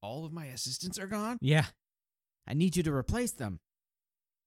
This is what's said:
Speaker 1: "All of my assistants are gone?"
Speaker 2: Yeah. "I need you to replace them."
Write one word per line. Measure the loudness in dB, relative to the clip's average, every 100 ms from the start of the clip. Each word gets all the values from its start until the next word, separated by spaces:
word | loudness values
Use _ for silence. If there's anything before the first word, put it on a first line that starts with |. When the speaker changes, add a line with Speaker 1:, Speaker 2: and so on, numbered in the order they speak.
Speaker 1:
"All | -8 -8
of | -8
my | -10 -10
assistants | -8 -6 -6 -6 -6
are | -4
gone?" | -2 -2 0
Speaker 2:
Yeah. | 4 6 4 -4 _ _ _ _ _ _ -4
"I |
need | 2 4 4
you |
to | 2
replace | 2 0 0 0
them." | -2 -6 -6 _ _ _ _ _ _ _ _